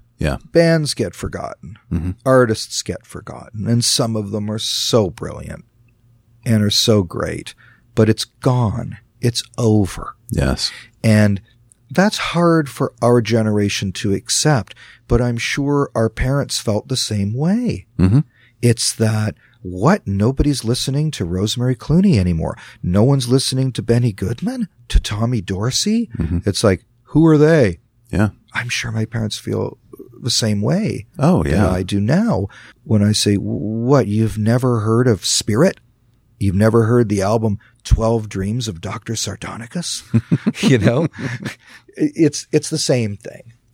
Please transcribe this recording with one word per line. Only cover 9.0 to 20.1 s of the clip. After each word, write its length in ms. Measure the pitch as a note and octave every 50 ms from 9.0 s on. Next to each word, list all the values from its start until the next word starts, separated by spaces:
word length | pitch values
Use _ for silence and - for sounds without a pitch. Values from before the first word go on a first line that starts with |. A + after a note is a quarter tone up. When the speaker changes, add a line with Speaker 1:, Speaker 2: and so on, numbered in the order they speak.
| - _ _ _
Speaker 2:
It's 220 | - A#2+ A#2 - - - _
over. 580 | - A#2+ A2+ G#2+ G#2+ G2+ F2+ - - - - - _ _ -
Speaker 1:
Yes. 400 | - - C#2 C2+ C2+ - - - - - - - _ _ -
Speaker 2:
And 380 | A2+ A2 G#2+ G#2+ G#2 G2+ F#2+ - _ _ _ _ _ _ _ _ _
that's 280 | B2+ F3 F#3 G#3+ - -
hard 500 | - - - E3 F3 E3+ E3 E3 D3+ C3+
for 240 | - - C#3+ - - -
our 200 | - A#2+ B2 B2 A#2
generation 680 | G#2+ A2+ A#2 A2 A2 G#2 G#2 G#2 G2+ - - - G2 F2+
to 200 | - - G#2 G2
accept, 600 | F#2+ - - - - - D#3 D3+ A#2+ F2+ - - - - - - _ _ -
but 120 | A#2+ A#2 B2
I'm 160 | A#2+ A#2+ A#2
sure 520 | A2+ - - - C#3 C#3 C#3+ C#3+ C#3 - -
our 160 | A#2 A2+ A2
parents 480 | - - C3 B2+ C3+ C#3+ C3+ - - -
felt 280 | - A2+ G#2 G#2 - -
the 80 | C3+ A#2+
same 340 | - - G#2 G#2 G2+ G2+ A2
way. 520 | B2 D3 E3+ G3 A#3 B3 A3 - F2+ - _ _ -
Speaker 1:
Mm-hmm. 220 | F2+ F#2+ G#2 C#3 D#3 - _ _ _ _ _ _
Speaker 2:
It's 320 | - A#2+ A#2 A#2+ - - -
that, 420 | - A2+ A2 A2 G#2+ G#2+ A2 - - _ _ _ _ -
"What? 440 | F#2 F2+ F#2 G2 C#3+ G3 G3+ -
Nobody's 580 | -